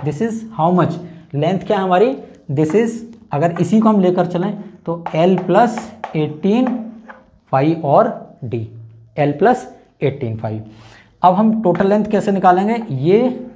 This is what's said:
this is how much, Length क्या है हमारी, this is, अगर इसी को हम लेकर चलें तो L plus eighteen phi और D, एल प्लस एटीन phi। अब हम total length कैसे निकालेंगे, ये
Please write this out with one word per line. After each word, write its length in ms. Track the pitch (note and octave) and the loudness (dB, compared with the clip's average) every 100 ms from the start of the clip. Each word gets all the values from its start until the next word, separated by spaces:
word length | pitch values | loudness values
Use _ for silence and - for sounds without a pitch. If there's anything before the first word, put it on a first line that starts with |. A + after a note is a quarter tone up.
this 180 | C#3 C#3+ | -6 -4
is 220 | A3+ A3 - - | -4 -4 -8 -2
how 100 | D#3+ F#3 | 2 2
much, 220 | D3+ - - - - | 2 -2 -12 -18 -10
Length 260 | C#3 D#3+ F#3+ | -4 -2 -2
क्या 180 | - G#3 | -2 -2
है 60 | |
हमारी, 320 | F#3+ F3+ A#3 C#4 - - - | 2 2 2 0 -10 -16 -6
this 240 | C#3+ D#3 F#3+ | 0 2 2
is, 160 | A#3 - - - - | 0 -4 -12 -18 -8
अगर 240 | C#3+ E3+ E3+ | -2 -2 0
इसी 180 | E3+ A3 | 2 2
को 100 | A3 | 4
हम 120 | G#3 | 4
लेकर 240 | F3+ F3+ F3 | 2 2 0
चलें 280 | F3 G3+ G#3 - - - | -2 -4 -6 -12 -14 -10
तो 180 | E3+ - D#3 | -8 -6 0
L 220 | F3+ F#3 | 2 2
plus 400 | F#3 F#3 A#3 - - - - D#3+ | 2 2 2 0 -10 -14 -8 -4
eighteen 520 | D3 D3+ G3 A3+ B3+ - - - - - _ _ _ | -4 -2 0 0 0 -4 -8 -16 -20 -20 _ _ _
phi 320 | C3+ D3+ E3+ | 0 0 0
और 260 | E3 D#3+ A#3 - - - | 2 4 4 -2 -14 -14
D, 240 | B2 A2+ A2+ - - - - - | -8 -8 -8 -14 -20 -20 -10 -2
एल 140 | D3 | -2
प्लस 360 | C#3+ A3 C#4+ - - _ _ | 2 2 2 -4 -20 _ _
एटीन 360 | C#3+ - A#2 A2 | -4 -2 -6 -6
phi। 200 | A2 G#2+ G#2 - - - _ _ | -8 -8 -12 -20 -20 -20 _ _
अब 100 | F3+ | 2
हम 280 | F#3 A3 A3 | 4 2 2
total 240 | F3 E3+ G3 | 0 2 2
length 180 | G#3 G#3 | 0 0
कैसे 260 | G3+ G#3 | -2 0
निकालेंगे, 440 | G3 F3+ F3+ G3+ A#3 A3+ | 2 4 4 2 -2 -4
ये 560 | C3+ D3+ G3 B3 B3 - | -2 2 2 2 -4 -12